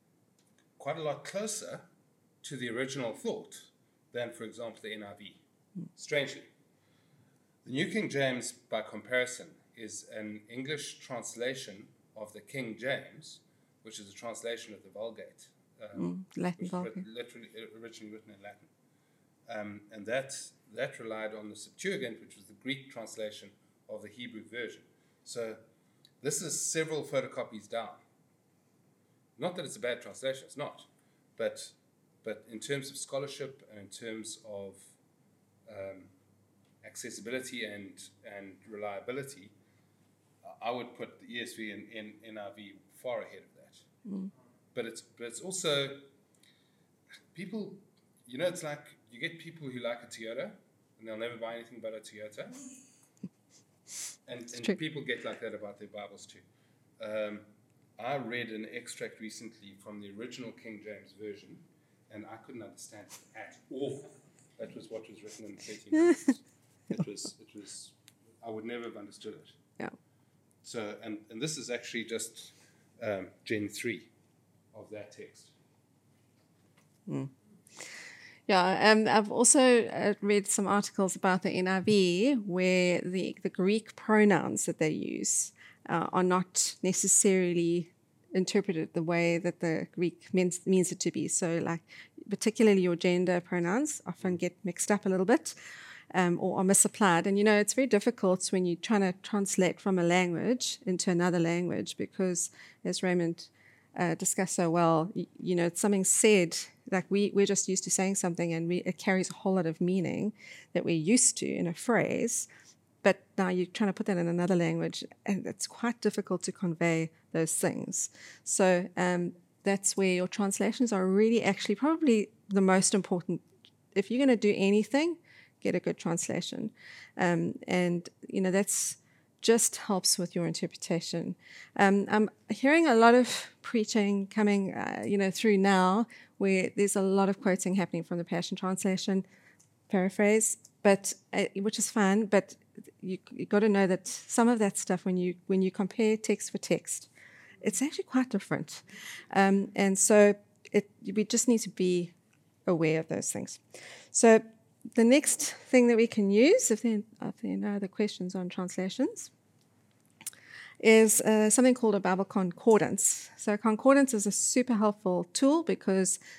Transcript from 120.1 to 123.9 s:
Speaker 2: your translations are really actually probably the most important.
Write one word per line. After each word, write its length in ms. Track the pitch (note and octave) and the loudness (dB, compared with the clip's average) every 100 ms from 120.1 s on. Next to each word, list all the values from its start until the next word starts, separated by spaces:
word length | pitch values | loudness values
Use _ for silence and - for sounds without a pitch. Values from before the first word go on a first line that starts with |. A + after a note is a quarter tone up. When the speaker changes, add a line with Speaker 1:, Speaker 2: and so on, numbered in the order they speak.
Speaker 2:
your 160 | F3+ F3+ | 2 0
translations 640 | - G3+ G3 B3 A3+ A#3+ | 0 -2 0 -2 0 0
are 120 | G3 F#3 | 2 2
really 380 | G3 A3 A#3 | 4 4 4
actually 320 | - G3 - G3+ | 2 0 -2 0
probably 540 | D4 E4 D#4+ A3 G3 _ - | 2 2 4 4 2 _ -2
the 140 | G3 | 2
most 340 | F#3+ F#3 F#3+ G#3 | 6 6 4 2
important. 460 | - F3+ - F3 - _ - _ _ | 0 -2 -2 -6 -8 _ -20 _ _